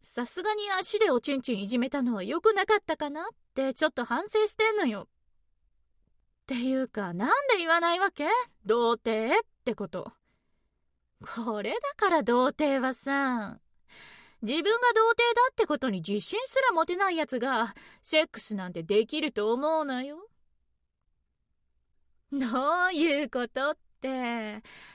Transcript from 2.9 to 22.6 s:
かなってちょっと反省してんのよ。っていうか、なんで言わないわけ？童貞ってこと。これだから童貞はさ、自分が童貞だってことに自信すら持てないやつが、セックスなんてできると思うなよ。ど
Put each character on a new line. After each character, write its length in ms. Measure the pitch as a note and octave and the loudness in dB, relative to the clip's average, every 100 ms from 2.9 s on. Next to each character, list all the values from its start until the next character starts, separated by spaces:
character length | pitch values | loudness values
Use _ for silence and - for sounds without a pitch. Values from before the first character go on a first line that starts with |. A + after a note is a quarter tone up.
| D#4 | -4
か 100 | D4 | -4
な 140 | D4+ | -6
っ 20 | F#4+ - _ | -10 -12 _
て 180 | - C4+ | -4 -4
ち 100 | B3+ | 0
ょ 40 | D#4 | 0
っ 40 | |
と 120 | - | 0
反 240 | A#3+ B3 G#4 | -4 -4 0
省 180 | A4 G#4+ | 0 0
し 120 | - | 2
て 120 | A4 | 0
ん 40 | G#4 | 2
の 80 | |
よ。 180 | D4 G#3 | 0 -2
っ 40 | - _ _ _ _ _ _ _ _ _ _ _ _ _ - | -10 _ _ _ _ _ _ _ _ _ _ _ _ _ -8
て 80 | |
い 200 | B3+ B3+ | -4 -2
う 140 | C4 C4 | -2 -2
か、 260 | - F#3 | -4 -6
な 120 | E3+ B3+ | -2 2
ん 20 | B4 C#5+ | 2 2
で 60 | G#4 | 2
言 100 | E4 | 4
わ 120 | E4+ | 2
な 140 | E4+ | 4
い 40 | E4+ | 2
わ 120 | F#4+ | 0
け？ 180 | - D4+ A4+ A#4+ _ G3+ | 0 0 0 -2 _ 0
童 300 | A#3 A#3 A#3 | 2 2 2
貞 380 | A#3 A3 A3+ | 0 -2 2
っ 60 | G4 - _ | 0 0 _
て 100 | - | -6
こ 140 | G#3+ G3 | -4 -6
と。 240 | F3 - _ _ _ _ _ _ _ _ _ _ _ | -8 -12 _ _ _ _ _ _ _ _ _ _ _
こ 420 | - - A#3 G#3 | -14 -8 -6 -4
れ 100 | G3+ | -4
だ 60 | G#4+ C#5+ - | -4 -6 0
か 140 | G4 | 2
ら 120 | E4 | 2
童 240 | A3 A#3+ C4 | 4 4 2
貞 300 | - D4+ C4+ | 2 0 0
は 140 | C4 | -2
さ、 640 | B3+ C#4 C#4 C4+ A#3+ G3+ - _ _ _ - - - - - | -4 -4 -2 0 -2 -6 -14 _ _ _ -20 -20 -20 -20 -10
自 140 | G#3+ | -4
分 80 | D4+ | 0
が 80 | F#4+ A#4 B4 | 2 2 4
童 160 | A4+ A4+ | 4 4
貞 240 | A4+ A#4+ | 4 2
だ 80 | A#4 B4+ | 4 2
っ 40 | - | 2
て 100 | G#4+ | 0
こ 100 | D4+ | 0
と 140 | C4 | -2
に 80 | F#3+ | -4
自 220 | E3 G3+ | -2 -2
信 180 | - G#4 C5 | -2 -4 -2
す 100 | C5 C5 | 0 2
ら 20 | |
持 140 | E4+ D#4+ | 2 0
て 80 | |
な 160 | F4+ G4 | 0 0
い 60 | E4 | 0
や 100 | D4+ | -2
つ 140 | B3+ | -2
が、 340 | B3 B3 A3+ - - - | -2 -2 -2 -6 -20 -18
セ 200 | - D#4 | 0 2
ッ 60 | D#4+ | 2
ク 100 | - | -2
ス 160 | - | -6
な 140 | G#3 F#3 | -6 -8
ん 40 | |
て 120 | E3+ | -8
で 200 | E3 G3+ | 0 2
き 160 | A3+ D4+ | 2 -2
る 120 | D#4 | -4
と 200 | G#3 G#3+ | -2 0
思 280 | A#3+ D4 D#4+ | 0 0 0
う 40 | |
な 200 | C#4+ B3+ | -2 -6
よ。 240 | C4+ D4+ A4 _ _ _ _ _ _ _ _ _ _ _ _ _ _ _ _ _ _ _ - | -8 -12 -20 _ _ _ _ _ _ _ _ _ _ _ _ _ _ _ _ _ _ _ -8
ど 160 | C#4 B3+ B3+ | -4 -2 0